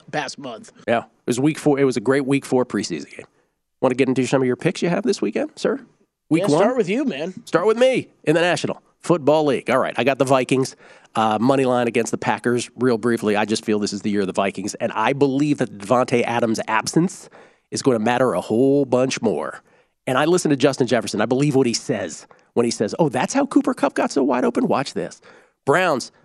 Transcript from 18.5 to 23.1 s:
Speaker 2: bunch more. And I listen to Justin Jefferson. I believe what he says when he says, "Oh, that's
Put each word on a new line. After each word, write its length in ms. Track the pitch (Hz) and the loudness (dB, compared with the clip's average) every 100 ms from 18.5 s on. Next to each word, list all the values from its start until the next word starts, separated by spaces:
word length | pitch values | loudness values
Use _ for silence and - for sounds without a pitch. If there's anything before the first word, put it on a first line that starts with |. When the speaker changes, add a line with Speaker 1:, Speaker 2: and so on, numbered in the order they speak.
| 110 135 139 135 | 2 4 2 2
Speaker 2:
bunch 340 | 123 131 - | 2 0 0
more. 440 | 113 76 71 - - _ _ _ - | -2 -2 -6 -10 -20 _ _ _ -4
And 100 | 131 | 0
I 80 | 156 | 2
listen 260 | 180 165 | 2 2
to 40 | 143 | 2
Justin 280 | 147 127 120 | 2 2 0
Jefferson. 340 | 120 98 104 | 0 0 -2
I 40 | 113 | 0
believe 300 | 127 147 131 | 0 2 2
what 100 | 127 | 2
he 80 | |
says 540 | 110 - 110 92 - - _ _ | 0 -4 -6 -6 -10 -20 _ _
when 120 | - 120 | -2 -2
he 60 | |
says, 220 | - 104 - | 0 -4 0
"Oh, 100 | |
that's 240 | 156 | 0